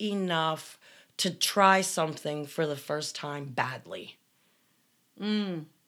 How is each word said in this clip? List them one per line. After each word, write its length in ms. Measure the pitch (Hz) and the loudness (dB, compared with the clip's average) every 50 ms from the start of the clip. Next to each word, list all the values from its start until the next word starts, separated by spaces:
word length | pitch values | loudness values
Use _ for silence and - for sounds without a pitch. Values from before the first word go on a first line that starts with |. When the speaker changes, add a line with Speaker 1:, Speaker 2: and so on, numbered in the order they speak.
Speaker 1:
enough 760 | 214 208 202 196 190 180 170 160 160 160 156 147 - - - - - - - - - _ _ - | -4 -2 0 0 0 2 2 2 2 2 0 -2 -6 -12 -20 -20 -20 -20 -20 -20 -20 _ _ -2
to 120 | - 185 | -2 -2
try 500 | - - - - - 202 196 190 190 190 | 0 0 -2 2 6 8 8 8 8 6
something 640 | 190 - - 180 160 156 151 - - 151 147 151 147 | 4 2 0 0 0 0 -2 -4 -4 -4 -4 -4 -6
for 200 | 143 - - 160 | -4 -2 -2 0
the 100 | 151 147 | 0 -2
first 380 | 135 - - 147 151 151 - - | -4 -4 -4 -4 -4 -4 -6 -8
time 300 | - - 147 147 143 139 | -8 -8 -8 -8 -8 -8
badly." 720 | 139 123 143 123 127 127 117 - - 92 - - - - _ _ _ _ _ _ _ _ _ _ _ _ _ _ _ _ _ _ _ _ - | -4 -2 -2 -2 -2 -4 -8 -10 -12 -12 -12 -12 -14 -18 _ _ _ _ _ _ _ _ _ _ _ _ _ _ _ _ _ _ _ _ -8
Speaker 2:
Mm. 460 | 196 208 214 214 208 190 175 160 156 - _ _ _ | -4 -2 0 0 -2 -2 -4 -6 -8 -12 _ _ _